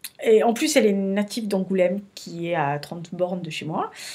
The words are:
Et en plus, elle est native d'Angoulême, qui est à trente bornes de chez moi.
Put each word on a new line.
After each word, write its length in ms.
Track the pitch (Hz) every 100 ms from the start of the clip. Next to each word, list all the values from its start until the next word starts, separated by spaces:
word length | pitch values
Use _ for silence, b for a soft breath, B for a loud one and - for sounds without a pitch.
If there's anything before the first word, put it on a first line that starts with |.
| - -
Et 180 | - 220
en 120 | 226
plus, 200 | 226 311 285
elle 100 | 214
est 80 |
native 520 | 196 196 196 208 - 214
d'Angoulême, 540 | 196 185 190 180 196 -
qui 340 | - - 170 170
est 60 |
à 240 | 170 143 147
trente 360 | 143 170 165
bornes 280 | 170 180 185
de 80 | 165
chez 160 | 156 151
moi. 240 | 180 440 B B